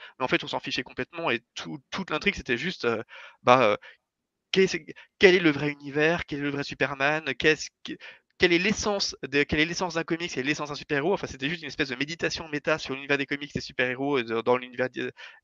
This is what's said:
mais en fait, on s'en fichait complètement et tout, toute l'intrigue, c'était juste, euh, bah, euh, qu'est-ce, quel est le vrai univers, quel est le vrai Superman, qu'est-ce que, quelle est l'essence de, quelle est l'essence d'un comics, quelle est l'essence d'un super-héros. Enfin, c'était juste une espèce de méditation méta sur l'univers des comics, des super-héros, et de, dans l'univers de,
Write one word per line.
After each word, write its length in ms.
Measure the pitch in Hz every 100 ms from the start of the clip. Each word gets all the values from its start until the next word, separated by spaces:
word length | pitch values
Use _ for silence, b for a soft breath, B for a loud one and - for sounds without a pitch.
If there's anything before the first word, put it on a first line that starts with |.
| B B
mais 60 | 131
en 20 |
fait, 160 | 170
on 40 | 147
s'en 120 | 143
fichait 240 | - 127
complètement 460 | 123 123 127 170 165
et 100 | 120 - -
tout, 240 | 170 151 -
toute 200 | - 185
l'intrigue, 260 | 151 196 185
c'était 220 | 135 120
juste, 260 | 165 -
euh, 180 | 120 110 - B B B
bah, 180 | 127 127
euh, 140 | 113 104 B B _ _ _ _ _
qu'est-ce, 240 | 185 190 175 - - B -
quel 160 | 196 185
est 40 |
le 120 | 170
vrai 180 | 139 147
univers, 560 | 143 143 143 151 170 -
quel 140 | 143
est 40 |
le 60 | 143
vrai 160 | 139 143
Superman, 680 | - 143 139 139 156 151 131
qu'est-ce 340 | 160 151 - _ -
que, 80 | - B B B -
quelle 140 | 180
est 60 | 170
l'essence 560 | 185 202 220 202 - -
de, 180 | 135 139
quelle 180 | 143 156
est 40 | 160
l'essence 300 | 170 185 160
d'un 80 |
comics, 260 | 151 165 175
quelle 160 | - 127
est 40 |
l'essence 200 | 151 147
d'un 60 | 139
super-héros. 380 | - 147 156
Enfin, 120 | 196 -
c'était 240 | 135 135
juste 140 | 170
une 60 | 151
espèce 200 | - 139
de 60 | 123
méditation 520 | 143 165 165 - 165
méta 280 | 147 165 156
sur 160 | -
l'univers 240 | 135 139 139
des 80 | 139
comics, 260 | 143 143
des 100 | -
super-héros, 580 | - - 127 123 139 139
et 40 |
de, 180 | 117 113
dans 160 | 123 123
l'univers 340 | 123 123 127
de, 200 | 127 127 - B B